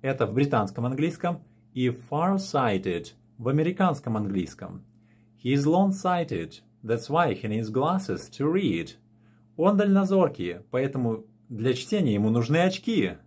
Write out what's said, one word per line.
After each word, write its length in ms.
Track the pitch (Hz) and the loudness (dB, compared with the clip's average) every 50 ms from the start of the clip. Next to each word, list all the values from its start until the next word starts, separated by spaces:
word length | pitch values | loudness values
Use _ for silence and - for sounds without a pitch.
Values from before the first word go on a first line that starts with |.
Это 240 | - 135 131 131 117 | -2 -2 0 0 0
в 80 | 98 101 | 0 2
британском 520 | 123 143 139 - 113 104 98 - - 117 | 2 2 4 2 0 0 0 -2 -4 -2
английском 580 | 123 131 135 151 175 175 - - 175 170 151 - _ _ _ _ _ _ | -2 0 0 -2 -2 -2 -2 -4 -4 -4 -4 -10 _ _ _ _ _ _
и 160 | 123 127 127 | -2 0 0
far-sighted 1160 | 123 - - - 143 151 165 185 196 190 190 - - 143 127 117 101 95 95 98 87 85 - - - _ _ _ _ - | 0 -4 -8 -6 -2 0 0 2 0 0 -2 -2 0 0 2 2 0 0 0 -2 -4 -4 -6 -10 -18 _ _ _ _ -6
в 120 | 120 131 | -4 0
американском 640 | 135 151 156 170 185 - 190 180 151 127 - 123 113 | 0 2 2 0 0 2 2 2 2 0 -4 -4 -4
английском. 720 | 107 107 98 98 92 87 - - - 92 90 92 92 - _ _ _ _ _ _ _ _ _ _ _ - | -2 -2 -2 -2 -2 -2 -4 -8 -14 -16 -14 -14 -16 -18 _ _ _ _ _ _ _ _ _ _ _ -2
He 100 | 123 135 | 0 0
is 120 | 143 139 | 2 2
long-sighted. 960 | 151 160 180 196 196 190 190 - 185 180 175 170 143 - 87 82 80 - - _ _ _ _ - 107 | 2 4 4 4 2 2 0 0 0 0 0 -2 -2 -4 -6 -6 -6 -12 -20 _ _ _ _ -4 -2
That's 220 | 117 113 - - | -2 -2 -2 -2
why 240 | 139 165 175 143 98 | 0 2 2 2 0
he 140 | - - 107 | -2 -2 -4
needs 240 | 107 110 113 107 | -2 -2 -2 -2
glasses 580 | 110 127 139 160 180 190 190 - 92 - - - - - | -2 0 0 2 0 0 -2 -2 -6 -6 -6 -12 -6 -2
to 80 | 135 | -2
read. 520 | 151 165 196 196 135 87 82 82 - - - _ _ _ _ _ - _ _ _ _ _ - | 0 2 2 2 0 0 -2 -4 -8 -12 -20 _ _ _ _ _ -20 _ _ _ _ _ 2
Он 180 | 160 190 208 | 2 4 4
дальнозоркий, 840 | 196 208 196 196 196 196 185 196 190 180 151 - - 90 87 87 90 - _ | 4 4 4 4 4 4 4 4 4 4 2 0 -2 -6 -6 -6 -8 -12 _
поэтому 560 | - 127 135 135 139 139 123 117 113 110 - - _ _ _ _ | -2 -2 -2 0 -2 -2 -2 -2 -2 -4 -6 -16 _ _ _ _
для 240 | 123 104 110 127 127 | -10 -4 0 0 0
чтения 400 | 123 - - 214 208 180 127 104 | -2 -2 -2 0 2 2 2 2
ему 160 | 101 104 110 | 2 2 2
нужны 280 | 113 120 117 117 147 165 | 2 2 2 2 2 4
очки. 560 | 175 185 185 - - - 226 190 110 90 85 - - | 4 2 0 -2 -4 -2 0 0 0 -2 -4 -8 -16